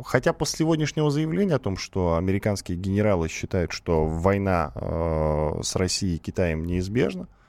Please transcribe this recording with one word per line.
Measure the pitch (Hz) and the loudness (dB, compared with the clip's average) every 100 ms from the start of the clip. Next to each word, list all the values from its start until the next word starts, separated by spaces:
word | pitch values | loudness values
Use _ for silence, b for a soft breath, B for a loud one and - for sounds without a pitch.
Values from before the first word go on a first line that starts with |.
| 131 | -2
хотя | 127 165 | 0 2
после | 160 156 - | 0 -2 -2
сегодняшнего | 160 160 147 - 151 | 0 2 0 0 0
заявления | 143 156 170 202 147 | 2 -2 0 0 0
о | |
том, | - 92 | -2 -6
что | - 98 87 82 | -4 -2 2 2
американские | 92 98 107 101 - 87 | 2 0 0 -2 -4 -4
генералы | 98 98 104 92 80 | -2 2 4 2 0
считают, | - - 95 82 | -4 -4 -2 -2
что | - - 82 78 | -4 0 2 2
война, | 82 90 101 98 87 76 | 2 2 2 2 2 0
э, | - - 82 82 78 78 76 76 - | -4 -4 -2 0 0 2 2 0 -2
с | - - | -2 0
Россией | 90 - 98 82 | 0 0 -2 -2
и | |
Китаем | - 98 87 80 85 | -4 0 0 0 -2
неизбежна, | 90 92 113 - 185 - b | -2 0 0 0 -2 -12 b